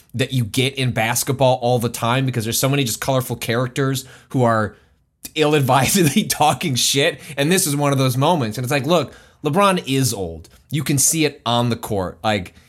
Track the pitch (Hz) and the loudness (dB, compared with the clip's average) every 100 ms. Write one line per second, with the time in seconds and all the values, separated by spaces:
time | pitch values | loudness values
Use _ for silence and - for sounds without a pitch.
0 | _ 113 123 131 110 131 127 131 127 117 | _ -6 -2 -2 -2 0 -2 0 -2 0
1 | 113 120 - 131 131 127 120 123 117 117 | 0 0 -2 2 2 2 0 0 -2 -2
2 | 117 127 135 123 107 113 135 143 127 107 | 0 0 0 -2 -4 -2 0 0 -2 -4
3 | - 131 123 117 - 117 123 127 135 131 | -2 -2 -2 -6 -2 -2 -2 -2 -2 -2
4 | - - _ 139 120 113 107 - _ _ | -8 -18 _ 0 2 2 0 -6 _ _
5 | _ _ - - 147 151 127 131 127 202 | _ _ -10 0 2 2 4 2 4 2
6 | 160 - - - 151 151 175 123 - 135 | 2 2 0 2 2 2 -2 -2 0 2
7 | 156 - - 143 143 185 165 143 143 135 | 0 -2 -8 -4 0 2 0 0 0 2
8 | 135 123 143 175 113 107 123 143 131 170 | 0 2 2 2 0 -4 -4 -2 0 0
9 | 123 - - _ 151 156 202 180 - 135 | 0 -8 -20 _ -2 2 2 2 0 0
10 | 131 107 87 82 - - _ 147 139 143 | 0 -2 -6 -10 -16 -20 _ -4 -2 0
11 | - 165 147 - - 120 120 117 - 101 | 2 2 0 0 -2 0 0 -2 -2 -4
12 | 90 78 110 107 90 - | -4 -4 -2 -2 -4 -12